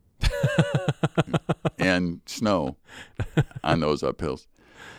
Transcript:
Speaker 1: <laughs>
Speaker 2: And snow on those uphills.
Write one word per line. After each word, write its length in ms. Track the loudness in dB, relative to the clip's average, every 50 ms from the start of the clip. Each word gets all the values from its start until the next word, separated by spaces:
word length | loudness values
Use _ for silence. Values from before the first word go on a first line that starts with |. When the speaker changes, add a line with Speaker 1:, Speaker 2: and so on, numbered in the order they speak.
| _ _ _ _
Speaker 1:
<laughs> 420 | 0 0 2 2 0 0 2 2 2 2 0 -2 -2 -2 -2 -2 -2 -2 0 -2 -2 0 -2 -4 -2 -2 -4 -2 -2 -6 -4 0
Speaker 2:
And 440 | 0 2 2 2 2 -2 -4 -6 -10
snow 520 | -12 -6 -2 0 2 2 2 0 -2 -6 -8 _ -20 -20 -20 -20 -16 -8 -6 -6 0 0 0 0 0 -4 -4 0
on 160 | 2 2 2
those 200 | 4 2 2 2 0
uphills. 440 | -2 -2 -2 -4 -4 -4 -6 -8 -18 _ _ -20 -20 -20 -20 -20 -20 -20